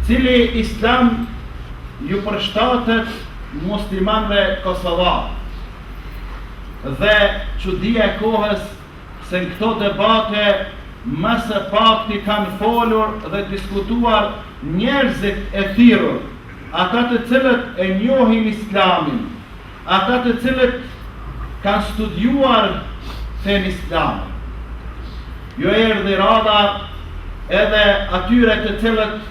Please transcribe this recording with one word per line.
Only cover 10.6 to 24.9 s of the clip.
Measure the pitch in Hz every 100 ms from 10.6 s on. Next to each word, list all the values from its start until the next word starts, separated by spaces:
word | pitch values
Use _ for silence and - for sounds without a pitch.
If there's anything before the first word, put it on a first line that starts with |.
| - - - -
më | 233 151 202 233 220
së | 202 190
pakti | 208 208 214 208 202
kanë | 208 208 196 190
folur | 214 233 233 220 214 -
dhe | 175 196 196
diskutuar | 190 - 202 196 233 233 214 208 - - -
njerëzit | 135 170 240 269 254 - 202 196 196
e | 196 196
thirrur, | 196 240 202 160 - - - - - -
ata | 165 180 233 240
të | 233 -
cilët | 254 262 233 - -
e | 190
njohin | 190 233 269 226 226 220
Islamin, | 202 - 196 190 190 151 123 - - - - - -
ata | 165 190 233 247
të | 240 226
cilët | 254 254 247 247 - - - - - - - -
kanë | 196 208 208
studiuar | - 208 156 233 269 269 226 202 - - - - - - -
fen | 196 202 185
Islam. | 180 156 165 139 - - - - - - - -